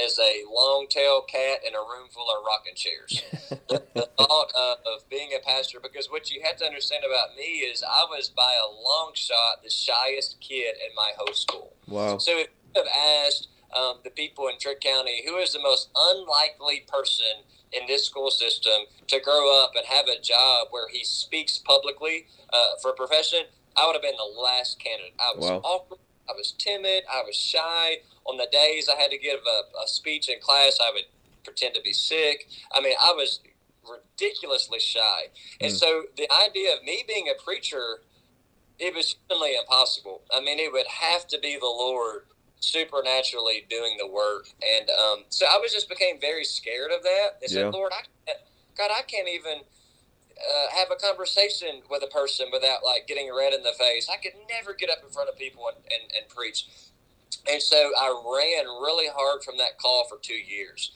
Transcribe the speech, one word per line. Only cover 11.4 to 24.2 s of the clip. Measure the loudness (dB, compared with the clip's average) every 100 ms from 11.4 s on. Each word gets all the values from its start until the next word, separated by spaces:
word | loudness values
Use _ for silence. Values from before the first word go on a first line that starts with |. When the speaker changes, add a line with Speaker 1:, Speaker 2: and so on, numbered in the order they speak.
| -4 -6 -12 _ -8
Speaker 2:
Wow. | -2 -2 0
Speaker 1:
So | 0 0
if | -2 _ _ 0
you |
have | 2 2 4 4 2
asked, | 0 -4 _ _ -2
um, | -2 -4
the | -10
people | -8 -8 -4 -4
in | -4
Trigg | -6 -2
County, | 0 0 0 -2 -4
"Who | -2
is | 0
the | 0
most | 4 4 2 2
unlikely | 4 2 2 2 2 -2 -4 -4 -2
person | -2 0 0 0 -4 -10 -20 _
in | -8 -2
this | 0 0
school | 0 0
system | 2 2 2 2 2 0 -12 -2
to | 0
grow | 4 4 8 6
up | 6 2
and | 0
have | 2 2
a | -2
job | 2 4 6 4 0
where | -4 -6
he | -6 -4
speaks | -4 -2 -2 -2 -4
publicly, | 4 4 4 -4 -4 -4 -8 -20 0
uh, | 2 2 2
for | -2
a |
profession?" | -2 2 2 2 0 -2 _ _ 2
I | 4
would |
have | 2
been | -2
the | -4